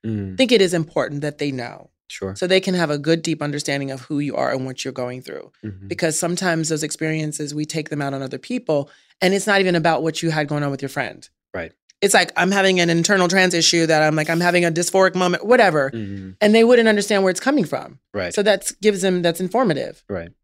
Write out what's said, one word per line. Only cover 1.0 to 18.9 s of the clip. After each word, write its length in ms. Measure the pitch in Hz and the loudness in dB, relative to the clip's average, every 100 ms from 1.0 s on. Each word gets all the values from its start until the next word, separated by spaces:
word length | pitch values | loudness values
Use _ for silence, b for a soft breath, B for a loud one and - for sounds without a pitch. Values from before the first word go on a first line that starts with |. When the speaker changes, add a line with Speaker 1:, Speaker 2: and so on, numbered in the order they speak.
| 131 143 | -4 -4
Speaker 2:
that 180 | 151 143 | -8 -6
they 120 | 147 | -6
know. 380 | 131 120 98 - _ _ | -6 -10 -14 -20 _ _
Speaker 1:
Sure. 280 | - 95 98 | -10 -10 -6
Speaker 2:
So 100 | 180 | 0
they 140 | 190 | 2
can 160 | 190 180 | 2 0
have 160 | 165 | 0
a 80 | 147 | -2
good, 240 | 143 165 | 0 0
deep 180 | 160 151 | 0 -4
understanding 480 | 147 143 147 139 139 | -4 -6 -4 -4 -4
of 120 | 135 | -10
who 180 | 127 147 | -6 -4
you 160 | 147 123 | -4 -2
are 180 | 127 | -2
and 120 | 131 131 | -2 -6
what 200 | 127 135 | -8 -10
you're 80 | |
going 300 | 131 123 127 | -8 -8 -10
through. 280 | 127 69 - _ | -14 -16 -16 _
Speaker 1:
Mm-hmm. 240 | 107 95 98 | -14 -14 -12
Speaker 2:
Because 320 | 170 165 156 | -4 -2 -2
sometimes 500 | 170 175 185 165 160 | -2 -2 -2 -2 -2
those 140 | 156 | -4
experiences, 720 | 156 - 160 156 156 147 147 151 | -4 -4 -4 -4 -4 -6 -8 -6
we 100 | 151 | -6
take 240 | 160 151 | -6 -6
them 100 | 147 | -6
out 140 | 139 | -6
on 80 | 139 | -6
other 160 | 135 127 | -8 -10
people, 540 | - 247 - 151 139 b b b | -6 -8 -2 -2 -2 b b b
and 120 | 185 | 0
it's 140 | 196 196 | 2 2
not 120 | 196 | 2
even 160 | 185 175 | 4 2
about 280 | 160 151 | 2 0
what 180 | 160 160 | -2 -2
you 80 | 165 | -2
had 180 | 156 147 | -2 -2
going 140 | 147 | -2
on 80 | 143 | -4
with 140 | 139 | -4
your 60 | 135 | -6
friend. 380 | 143 120 - - _ _ | -6 -6 -8 -20 _ _
Speaker 1:
Right. 200 | 95 82 _ _ _ 202 | -10 -10 _ _ _ 2
Speaker 2:
It's 80 | |
like, 180 | 196 170 - | 4 2 0
I'm 140 | 180 | 2
having 280 | 202 190 185 | 2 2 2
an 100 | 170 | 2
internal 360 | 170 170 196 175 | 2 2 2 4
trans 260 | 190 185 170 | 4 2 2
issue 320 | 165 170 165 | 2 2 2
that 140 | 156 | 4
I'm 120 | 156 156 | 4 2
like, 140 | 151 | 0
I'm 100 | 165 | 0
having 240 | 175 175 | 2 4
a 80 | 175 | 2
dysphoric 440 | 165 175 190 185 185 | 0 0 4 4 4
moment, 280 | 180 175 208 | 0 0 2
whatever. 440 | 240 202 156 135 | 6 6 4 -2
Speaker 1:
Mm-hmm. 420 | 117 101 98 95 95 | -4 -10 -10 -14 0
Speaker 2:
And 140 | 208 | 4
they 100 | 220 | 6
wouldn't 240 | 226 247 226 | 8 6 6
understand 360 | 208 202 202 | 2 0 2
where 80 | 190 | 2
it's 80 | 180 | 0
coming 260 | - 285 165 | 0 0 0
from. 320 | 131 - - _ | -4 -8 -20 _
Speaker 1:
Right. 180 | - - | -8 -4
Speaker 2:
So 100 | 175 | 0
that's, 280 | 208 196 - | 2 0 -2
gives 280 | - 208 | -2 0